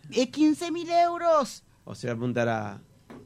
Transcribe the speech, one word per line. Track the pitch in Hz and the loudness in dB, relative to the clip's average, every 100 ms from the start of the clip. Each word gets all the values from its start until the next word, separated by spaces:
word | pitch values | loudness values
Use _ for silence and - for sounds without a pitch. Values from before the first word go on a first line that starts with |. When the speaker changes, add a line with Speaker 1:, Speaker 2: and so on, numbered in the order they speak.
| 147 | -6
Speaker 1:
eh, | 208 254 | 0 0
quince | 269 311 302 339 | 2 2 2 -2
mil | 330 339 | -6 0
euros. | 339 349 339 339 311 247 - - _ | 2 2 2 2 4 2 -6 -20 _
Speaker 2:
O | - | -14
sea, | 98 123 117 | -8 -6 -2
preguntar | 123 120 117 | -2 0 0
a, | 113 104 101 - _ _ - | 0 -4 -10 -20 _ _ -20